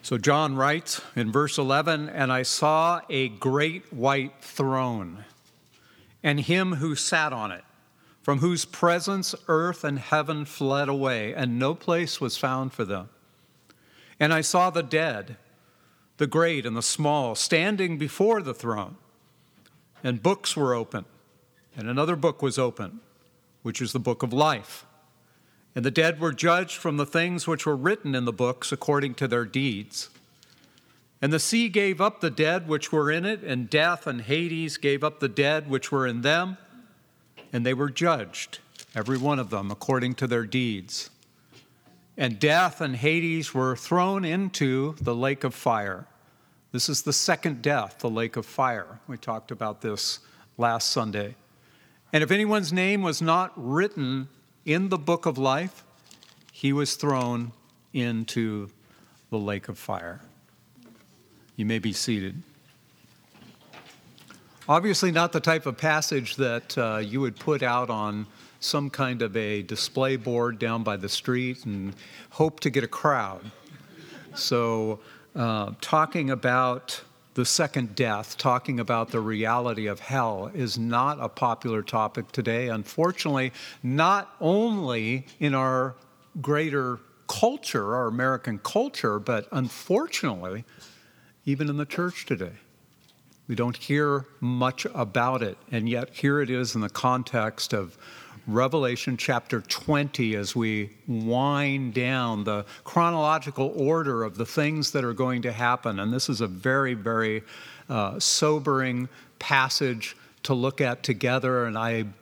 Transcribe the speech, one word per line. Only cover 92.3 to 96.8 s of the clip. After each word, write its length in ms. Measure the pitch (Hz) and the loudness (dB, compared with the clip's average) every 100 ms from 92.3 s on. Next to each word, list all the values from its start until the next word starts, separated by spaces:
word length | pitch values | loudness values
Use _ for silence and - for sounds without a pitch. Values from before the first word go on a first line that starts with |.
| 113 90 - _ _ _ _ _ _ _ _ - | -4 -4 -12 _ _ _ _ _ _ _ _ -6
We 80 | 113 | -2
don't 220 | 120 117 | -2 -2
hear 480 | - 143 147 143 135 - | -2 2 2 0 -4 -4
much 440 | 123 123 127 127 - | -2 2 0 0 -6
about 480 | - 113 107 123 131 | -2 -2 2 2 0
it, 160 | 110 - - | -2 -6 -6
and 160 | 120 113 | -2 0
yet 220 | 120 127 | -2 -4
here 320 | - 143 143 | 0 2 2
it 80 | 131 | 0
is 260 | 127 123 | 0 -2
in 60 | 117 | -2